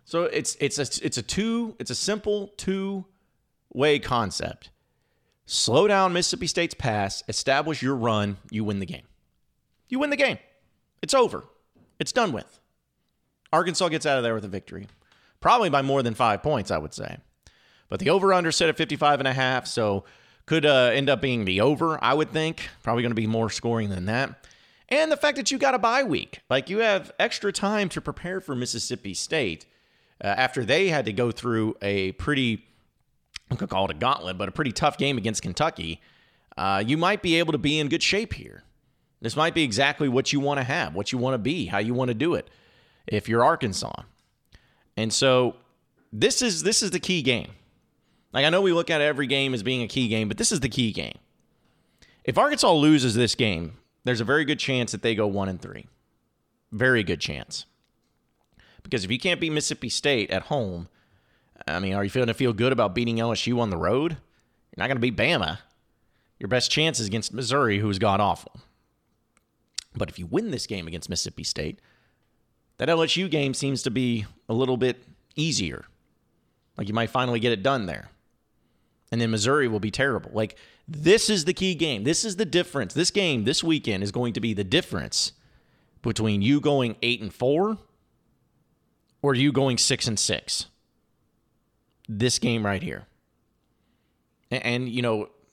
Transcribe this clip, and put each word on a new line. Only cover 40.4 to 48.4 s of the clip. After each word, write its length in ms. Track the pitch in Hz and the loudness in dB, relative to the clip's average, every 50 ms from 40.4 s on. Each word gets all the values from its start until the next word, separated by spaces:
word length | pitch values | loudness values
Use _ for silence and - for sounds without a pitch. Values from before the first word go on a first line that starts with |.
| 139 143 143 139 123 | 0 0 0 -2 -2
have, 300 | 123 147 175 127 76 78 | -2 -2 -2 -2 -2 -4
what 180 | 92 107 - | -4 -4 -4
you 60 | 131 | -2
wanna 220 | 123 120 131 131 120 | -2 0 0 0 0
be, 260 | 95 131 170 180 107 | -2 -2 -2 -2 -4
how 140 | 85 95 101 | -2 -2 -2
you 160 | 107 117 123 | 0 0 0
wanna 180 | 123 131 123 117 | 0 0 -2 0
do 220 | 110 143 170 151 | 0 0 0 0
it, 120 | 101 - - - _ _ _ _ _ _ _ _ _ _ | 0 -4 -8 -16 _ _ _ _ _ _ _ _ _ _
if 200 | - 107 104 - | -4 -4 -2 0
you're 160 | - 113 117 120 | 2 4 4 6
Arkansas. 600 | 151 165 160 139 104 92 - - - - - - - _ _ _ _ _ _ _ _ - - _ _ _ _ _ _ _ | 6 4 2 0 -2 -2 -4 -6 -8 -10 -12 -14 -18 _ _ _ _ _ _ _ _ -20 -20 _ _ _ _ _ _ _
And 160 | - 110 110 | -4 -4 -2
so 440 | 107 - 135 135 127 127 123 117 - - _ _ _ _ _ _ _ _ _ _ 107 | 0 2 4 4 6 6 4 2 0 -6 _ _ _ _ _ _ _ _ _ _ -2
this 300 | 107 180 240 262 - 254 | 0 2 2 2 2 0
is, 180 | 226 180 156 | 0 0 0
this 220 | 151 196 220 - 226 | 0 0 2 2 0
is 80 | 185 | 0
the 80 | 175 175 | -2 -4
key 240 | - - 185 170 120 | -2 0 0 0 2
game. 280 | 131 120 104 - - - - _ _ _ _ _ _ _ _ _ _ _ _ _ _ - | 0 0 0 -2 -8 -16 -20 _ _ _ _ _ _ _ _ _ _ _ _ _ _ -2
Like, 120 | 131 | 0